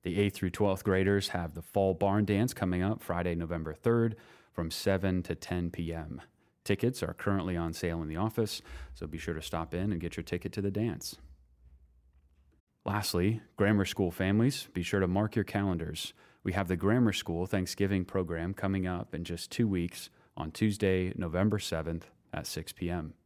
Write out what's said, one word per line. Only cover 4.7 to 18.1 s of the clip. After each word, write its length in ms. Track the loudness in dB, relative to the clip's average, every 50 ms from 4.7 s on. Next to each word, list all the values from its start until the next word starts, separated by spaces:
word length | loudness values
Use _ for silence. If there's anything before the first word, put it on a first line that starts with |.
seven 520 | -4 0 2 2 2 4 2 2 2 0 0
to 120 | -2 -6
ten 340 | -6 -4 -4 -2 -2 -2 -2
P 220 | -4 -4 -6 -4
M. 300 | -4 -6 -6 -8 -10 -12 -14 _ _ _ _ _ _ _ _
Tickets 380 | 0 2 2 2 0 0 0
are 120 | -4 -6 -6
currently 420 | -4 0 0 0 2 0 0 -2
on 160 | 0 -2 -2
sale 300 | -4 -2 -2 -2 -2 -2
in 60 | -4 -4
the 80 | -2
office, 460 | -2 -2 -2 0 0 -2 0 -2 -8 -10 -14 -16 -16 -14 -16 -12
so 120 | -12 -10
be 120 | -8 -8 -8
sure 160 | -6 -6 -6
to 80 | -6
stop 320 | -6 -6 -4 -4 -4 -4 -4
in 160 | -2 -2 -2
and 100 | -2 -2
get 160 | -4 -6 -6
your 80 | -8 -6
ticket 280 | -4 -6 -4 -4 -6
to 100 | -6 -2
the 80 | -2 -2
dance. 460 | 0 0 -2 -2 -2 -4 -8 -12 -12 -12 -18 -20 -20 _ -20 _ _ _ -20 -20 -20 -20 -20 _ _ _ _ _ _ _ _ _ _ _ _ _ _ _ _ _ _ _ _
Lastly, 580 | -2 -2 0 0 0 2 4 4 4 2 0 -6 -12 _
grammar 280 | 2 4 6 6 4 2
school 260 | 0 0 0 0 0
families, 580 | 2 0 2 4 4 6 4 4 2 0 -8 -6
be 100 | -4 -4
sure 180 | -2 0 2 2
to 60 | 2
mark 300 | 4 4 2 2 2 0
your 80 | 0 -2
calendars. 680 | 0 0 0 0 2 0 0 -2 -4 -6 -8 -8 -10 -10 _ -20 -20 -20 _
We 120 | _ -2 -2
have 140 | 0 0 0
the 80 | 0
grammar 360 | 0 2 2 4 6 4 4
school 320 | 2 0 -4 -4 -2 -2 -2
Thanksgiving 640 | 0 0 -2 -2 -2 0 0 0 2 2 0 0
program 480 | 0